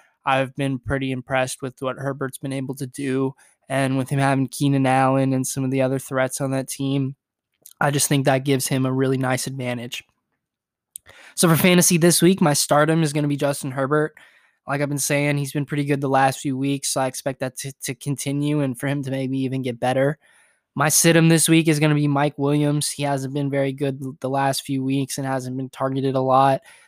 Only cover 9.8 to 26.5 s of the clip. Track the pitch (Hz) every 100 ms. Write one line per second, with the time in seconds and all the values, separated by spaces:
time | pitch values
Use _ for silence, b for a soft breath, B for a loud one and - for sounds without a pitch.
9.8 | 117 - - _ _ _ _ _ _ _
10.8 | _ - _ B B - 180 160 190 180
11.8 | 170 175 175 165 170 190 165 143 - 147
12.8 | 151 160 156 151 147 143 143 135 147 131
13.8 | 135 151 151 - b b b b - 143
14.8 | 143 143 - 143 143 147 139 151 139 147
15.8 | 143 143 139 135 135 135 147 131 139 139
16.8 | - 143 131 - - 131 131 - 135 -
17.8 | - 135 - 139 - 139 147 151 139 120
18.8 | 143 143 131 135 131 135 131 135 127 117
19.8 | 127 131 139 151 b b b b b -
20.8 | 147 - 165 165 165 165 156 165 160 151
21.8 | 151 147 147 139 147 139 139 147 147 147
22.8 | - - 143 139 131 143 139 139 139 135
23.8 | 139 135 131 - 127 139 139 131 - 135
24.8 | 131 139 131 - 135 135 127 127 131 -
25.8 | 135 135 135 131 131 131 135